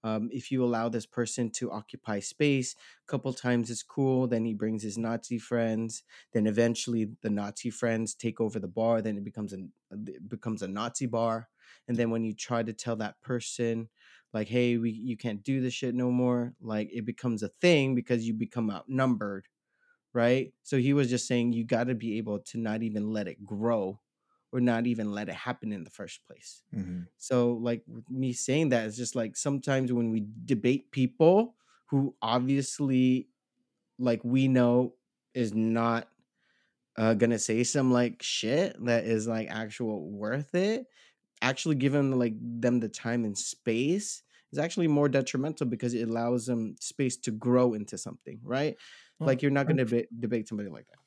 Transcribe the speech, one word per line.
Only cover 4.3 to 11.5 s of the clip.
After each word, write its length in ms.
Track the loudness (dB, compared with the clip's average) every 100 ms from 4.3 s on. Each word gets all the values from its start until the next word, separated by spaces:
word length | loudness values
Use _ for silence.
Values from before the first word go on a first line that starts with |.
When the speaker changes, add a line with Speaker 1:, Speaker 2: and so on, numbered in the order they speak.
| 0 0
Speaker 1:
he 80 |
brings 280 | -2 -2 -2
his 140 | -4 -4
Nazi 420 | -4 -4 -4 -8
friends, 680 | -2 0 0 0 -4 -8 _ -20 _
then 140 | 2 2
eventually 640 | 4 2 2 -2 -2 -2 -4
the 80 | -2
Nazi 400 | -2 -2 -6 -8
friends 440 | -2 0 0 -2
take 260 | -4 -6 -2
over 180 | -2 -2
the 80 | -6
bar, 340 | -2 2 2
then 160 | 0 -4
it 60 |
becomes 280 | -8 -8 -8
an, 200 | -8 -12 _ _
it 380 | -12 -12 -12 -12
becomes 340 | -8 -6 -6
a 60 | -6
Nazi 380 | -4 -6 -4 -4
bar. 420 | 0 0 -2 -6